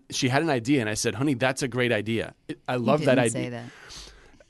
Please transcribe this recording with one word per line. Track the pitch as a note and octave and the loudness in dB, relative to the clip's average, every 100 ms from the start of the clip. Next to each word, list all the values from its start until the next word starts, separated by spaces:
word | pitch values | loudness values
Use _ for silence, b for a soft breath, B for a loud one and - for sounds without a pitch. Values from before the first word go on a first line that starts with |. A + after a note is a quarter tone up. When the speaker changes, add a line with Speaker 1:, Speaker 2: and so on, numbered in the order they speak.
| - | -8
Speaker 1:
she | - C3 | -2 0
had | C#3 | 2
an | E3 | 2
idea, | C3 A#2 D3 | 0 2 2
and | G#2+ | 2
I | |
said, | G#2+ A#2 G#2+ | -2 -2 0
"Honey, | D3 | -2
that's | B2 B2+ C3+ | 0 0 0
a | C3+ | -4
great | B2 A#2+ | 0 0
idea. | G#2+ G#2 A2+ E2 - - - - | 0 0 -2 -4 -10 -14 -12 -6
I | B2+ | -2
Speaker 2:
You | |
Speaker 1:
love | A#2 D3+ C#3 | 2 2 4
that | B2+ | 4
Speaker 2:
didn't | |
Speaker 1:
idea." | A#2+ B2 B2 | 4 0 -8
Speaker 2:
say | |
that. | A#2+ A#2+ - B B B B B B - | -10 -14 -18 B B B B B B -8